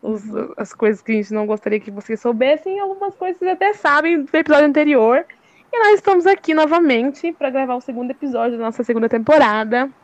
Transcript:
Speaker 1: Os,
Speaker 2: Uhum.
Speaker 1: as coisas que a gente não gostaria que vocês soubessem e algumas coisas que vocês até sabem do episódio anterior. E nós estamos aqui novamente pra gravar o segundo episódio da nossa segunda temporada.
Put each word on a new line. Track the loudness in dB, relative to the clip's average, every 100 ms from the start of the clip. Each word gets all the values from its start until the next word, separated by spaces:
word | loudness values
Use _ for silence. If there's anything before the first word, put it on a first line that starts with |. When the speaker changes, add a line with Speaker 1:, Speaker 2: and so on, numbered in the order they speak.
Speaker 1:
Os, | -8 -8 -8
Speaker 2:
Uhum. | -10 -10 -10
Speaker 1:
as | -14
coisas | -2 -2 -2
que | -4
a | -4
gente | -4
não | -6 -4
gostaria | -6 -4 -6
que | -6
vocês | -18 -10 -6
soubessem | -4 -2 0 0 -2 -6
e |
algumas | -6 -6 -8 -6
coisas | -8 -4
que | -4
vocês | -2
até | -2
sabem | -2 0 0 2 -2
do | 0 -2
episódio | 2 4 4
anterior. | 4 2 4 4 2 -2 -18 _ _ _
E | 0
nós | 4
estamos | 4 4 4 4
aqui | 2 0
novamente | 0 2 4 2 2 0 -4 -8
pra | -4 -4
gravar | -2 -4 -6
o |
segundo | -8 -10 -8
episódio | -8 -6 -4 -4 -4
da | -6
nossa | -6
segunda | -4 -2 0
temporada. | -2 4 4 4 2 -2 -2 -4 -8